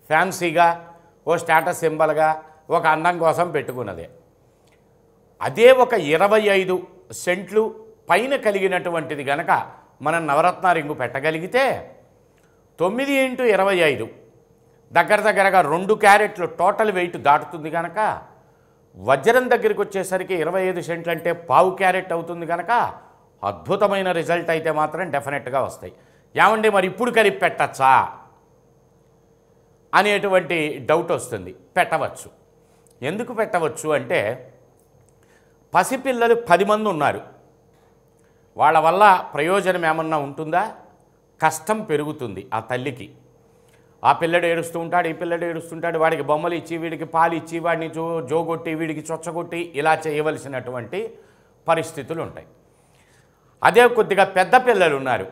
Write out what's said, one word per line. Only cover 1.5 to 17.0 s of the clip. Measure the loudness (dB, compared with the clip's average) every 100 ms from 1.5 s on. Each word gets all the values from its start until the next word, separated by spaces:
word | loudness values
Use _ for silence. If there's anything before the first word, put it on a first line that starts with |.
| 2 2 -2
సింబల్గా, | -2 2 0 2 0 0 -8 -20 -4
ఒక | 0 2
అందం | 2 0 2
కోసం | 0 0 -2
పెట్టుకున్నదే. | -2 -6 -8 -8 -10 -14 -20 _ _ _ _ _ _ _ _ _ _ _ _
అదే | -6 6 6
ఒక | 6 2
ఇరవై | 0 0 2 4 4
ఐదు | 4 2 0 -4 -8 -20 _
సెంట్లు | -8 -4 -4 -2 -2 -2 -6 -20 _ 0
పైన | 0 2 0
కలిగినటువంటిది | 0 0 0 -2 -2 -4 -6 -8
గనక | -4 -4 0 0 0 -16 _ _
మనం | -2 -2 0
నవరత్న | 2 2 2 0
రింగు | 0 -2
పెట్టగలిగితే, | -6 -6 -2 -4 -4 -4 0 0 -2 -10 -20 _ _ _ _ _ _ _ _
తొమ్మిది | -2 -2 -2
ఇంటూ | 0 0 0
ఇరవై | 0 2 2 2
ఐదు | 2 0 -8 -14 -20 _ _ _ _ _ _
దగ్గర | 0 4 2
దగ్గరగా | 2 2 4 4
రెండు | 4 0 0
క్యారెట్లు | 4 6 6 4 -2 -8
టోటల్ | 0 0 2 0
వెయిట్ | 0